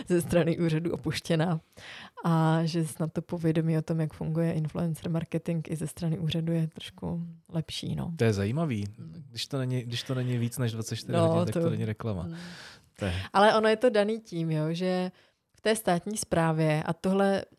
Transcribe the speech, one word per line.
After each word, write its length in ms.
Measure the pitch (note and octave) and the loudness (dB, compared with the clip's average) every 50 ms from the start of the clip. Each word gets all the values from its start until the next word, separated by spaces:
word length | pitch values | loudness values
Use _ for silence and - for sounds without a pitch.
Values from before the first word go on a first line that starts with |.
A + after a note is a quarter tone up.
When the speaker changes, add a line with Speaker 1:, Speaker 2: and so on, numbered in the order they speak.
| - - | -2 0
Speaker 1:
ze 140 | F3+ F3 | 2 2
strany 360 | - - - E3+ D3+ E3 E3 - | 2 2 2 4 4 4 2 2
úřadu 340 | F3 E3 D#3 D#3 E3+ E3+ - | 2 2 2 0 0 -2 -4
opuštěná 680 | - - D#3+ C#3+ - - - E3+ D#3+ D#3 F#3 E3 D#3+ - _ _ - - - - - - - - - - | -4 -4 -4 -4 -4 -2 0 0 2 2 2 0 -2 -4 _ _ -20 -18 -18 -16 -16 -18 -18 -10 -4 0
a 340 | F3 E3 D#3+ D#3+ D#3+ D#3+ E3 E3+ | 2 4 4 6 4 4 4 2
že 240 | E3 E3 E3+ D#3+ D#3 | 2 2 0 0 -2
snad 260 | - - E3 D#3+ - | -2 -4 -4 -4 -4
to 80 | F3 | -4
povědomí 560 | E3 - F3+ E3+ D#3+ D#3+ D#3+ E3+ D#3+ E3 E3 D#3 | -6 -6 -4 -2 0 2 2 2 2 2 2 2
o 40 | |
tom, 180 | D#3 - E3 D#3+ | 0 0 0 0
jak 140 | D#3 D3+ - | 0 -2 -4
funguje 400 | - E3 D#3 D#3 E3 E3+ E3 E3+ | -4 -4 -2 0 0 2 2 2
influencer 560 | D#3+ D#3 D3+ - - F3 E3+ D#3+ - - F3+ | 0 0 -2 -2 -2 -2 -2 -2 -2 -2 -2
marketing 640 | D#3+ E3 D#3+ - - E3 - - E3+ D#3+ D#3 - | -2 -2 -2 -2 -4 -4 -2 -2 -2 -2 -2 -4
i 40 | E3 | -4
ze 120 | D3+ - D#3 | -4 -4 -6
strany 320 | - - F3 E3 D#3 - | -6 -4 -2 -2 -2 0
úřadu, 340 | E3 D#3 D#3 E3 D#3+ E3 E3 | 0 0 0 0 0 0 0
je 140 | E3 D#3+ D#3+ | 0 0 -2
trošku 540 | - - - - - - F3+ E3+ E3+ E3+ E3+ E3+ E3 - _ - | -4 -8 -16 -16 -12 -10 -8 -6 -4 -4 -6 -8 -10 -16 _ -8
lepší, 460 | E3 E3 D#3+ - - - - - - | -6 -6 -4 -4 -6 -8 -6 -4 -4
no. 180 | D3+ C3 - E3 - | -4 -4 -4 -2 2
Speaker 2:
To 60 | A2+ | 2
je 100 | A2+ G#2 | 2 4
zajímavý. 500 | G2 G2 G#2 B2 D#3 E3+ D3+ A#2+ G#2 G2+ G#2 G#2 - | 2 0 0 0 0 0 0 -2 -2 -4 -6 -8 -12
Speaker 1:
Mm. 260 | - - D#3+ E3+ C#3+ B2 | -16 -16 -16 -16 -16 -14
Speaker 2:
Když 180 | A#2 A2+ - - | -10 -10 -8 -6
to 100 | - C3+ | -4 -4
není, 240 | B2+ B2+ B2+ B2+ | -2 -2 -2 -2
když 220 | A#2 A#2+ A#2 A#2 - | -4 -4 -6 -6 -4
to 120 | - C3+ | -4 -2
není 220 | B2+ B2 B2 B2 A#2+ | -2 -2 0 0 0
víc 200 | A#2 A#2 - - | 0 -2 -2 -2
než 140 | B2+ A#2 | -2 -2
dvacet 240 | A2 A2+ A2 - A#2 | -2 -4 -6 -6 -6
čtyři 220 | A2 - - - E3+ | -8 -4 -2 2 2
Speaker 1:
No, 100 | E3 D#3+ | 4 4
Speaker 2:
hodin, 180 | E3 E3 F3+ | 4 2 2
tak 80 | - F3 | 0 0
to 80 | F3 | 0
Speaker 1:
to 80 | E3 E3 | 0 0
Speaker 2:
není 160 | D3 A2 A2+ | 0 0 -2
reklama. 380 | A2 G#2+ - - A2+ G2+ F2+ E2 | -4 -4 -4 -4 -4 -4 -4 -4
Speaker 1:
Mm. 120 | E2+ E2 E2+ - - - - - - - - _ _ _ - | -6 -8 -10 -12 -14 -16 -16 -18 -20 -20 -20 _ _ _ -4
Speaker 2:
To 60 | G#2 | -4
je 80 | G2 F2 F#2 F#2+ - - | -2 -2 -2 -4 -2 2
Speaker 1:
Ale 220 | F#3+ G3+ A3 G3 A3 | 6 6 6 6 6
ono 100 | G#3+ A3 | 6 4
je 80 | A3 G#3+ | 4 4
to 120 | G#3 - | 4 4
daný 300 | G#3 G#3 G3+ G#3 A3+ A3+ | 4 4 2 2 0 -4
tím, 320 | A3 - F3 E3 E3 E3 | -8 -6 -4 -2 -2 0
jo, 140 | D#3 D3+ D3+ D#3+ | 0 0 0 0
že 400 | E3+ E3+ F#3 F#3 F#3 F3+ F3+ F#3 - _ _ _ _ _ _ _ _ | -2 -2 0 0 0 0 -2 -4 -6 _ _ _ _ _ _ _ _
v 60 | _ | _
té 140 | - G#3+ A3 | 0 0 0
státní 420 | G#3+ - G3+ F3 F3 - G#3 G#3+ G#3+ | 2 2 2 2 2 0 -2 -6 -6
správě, 640 | - - - E3 E3 E3 D#3+ D#3 D#3+ D#3 D3+ D#3 - | -4 0 2 2 2 2 2 2 2 2 2 2 0
a 100 | - E3 | -2 -4
tohle 520 | - - F#3+ F#3+ G3 G3 G3 G3 F#3+ - - _ | -2 0 0 2 4 4 4 2 0 -2 -6 _